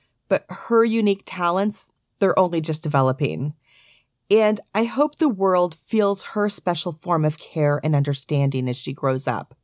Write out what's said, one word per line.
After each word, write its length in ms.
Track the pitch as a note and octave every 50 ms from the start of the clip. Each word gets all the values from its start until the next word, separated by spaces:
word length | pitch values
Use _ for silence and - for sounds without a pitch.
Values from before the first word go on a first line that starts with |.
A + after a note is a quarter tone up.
| _ _ _ _ _ _
but 180 | G3 - - -
her 340 | F#3 - - - A#3 A3+ A3+
unique 420 | A#3 A3 A3+ G#3+ G#3 G3 G3 -
talents, 640 | - - F#3 F3 E3+ F3 F#3+ G3+ G#3+ G#3 - - - _ _ _ _ _ _
they're 180 | G3 F#3+ - -
only 240 | F#3 F3 F3 E3 D#3+
just 200 | - D#3 - -
developing. 720 | D#3 D3 C#3 C3 C3 C3 - D3+ - D#2+ D#2 C3+ D3+ - - _ _ _ _ _ _ _ _ _ _ _ _ _ -
And 300 | G3+ A3 A3 G#3+ G#3+ G#3 - _ -
I 100 | G#3+ A3+
hope 320 | A3+ A3+ A#3 D4 D4+ -
the 120 | - D#4+ D4
world 460 | G#3+ F#3 F#3+ F#3+ F3+ F3+ F3+ F3+ E3+
feels 480 | - - - - A3 G#3 G3+ G3+ G3 -
her 260 | - - G#3+ G#3 G#3
special 420 | G3+ - - F#3 F3 E3 - F3+
form 360 | D#3+ - - F3+ F3 D#3+ D#3
of 120 | D3+ D#3 -
care 440 | - - - D#3+ D3+ C#3+ C#3+ C#3+ -
and 100 | D#3 D#3
understanding 720 | C#3+ C#3 C#3 C#3+ - - - D3 C#3+ C#3 C#3 C3+ C3 B2+
as 120 | B2+ B2 B2+
she 160 | - C3+ C3+
grows 340 | - - C3+ C3 C3 C3+ C3+
up. 260 | A#2+ G2+ - - - _